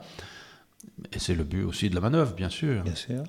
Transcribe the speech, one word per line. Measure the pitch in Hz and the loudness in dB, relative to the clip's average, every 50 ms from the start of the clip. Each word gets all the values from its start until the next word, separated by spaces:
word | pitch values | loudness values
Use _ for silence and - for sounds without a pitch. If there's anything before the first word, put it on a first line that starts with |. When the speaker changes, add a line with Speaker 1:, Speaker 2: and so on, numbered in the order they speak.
| - - - - - - - - - - - - - _ _ - - - - - - - | -6 -14 -16 -16 -16 -16 -16 -18 -20 -20 -20 -20 -20 _ _ -20 -20 -18 -16 -16 -14 -8
Speaker 1:
Et | - - | -6 -2
c'est | - - 90 | 0 2 2
le | 80 78 | 2 2
but | 73 87 95 | 0 0 0
aussi | 98 92 85 - 110 101 | 0 0 0 0 2 2
de | 90 | 4
la | 90 | 4
manœuvre, | 92 117 151 165 156 117 87 | 4 4 6 6 4 4 2
bien | 90 95 90 | -2 -2 -2
sûr. | - - 160 151 127 101 | -2 0 0 2 2 2
Speaker 2:
Bien | 87 87 80 | 0 0 -2
sûr. | - - - 127 127 147 | -2 -4 -4 -4 -4 -4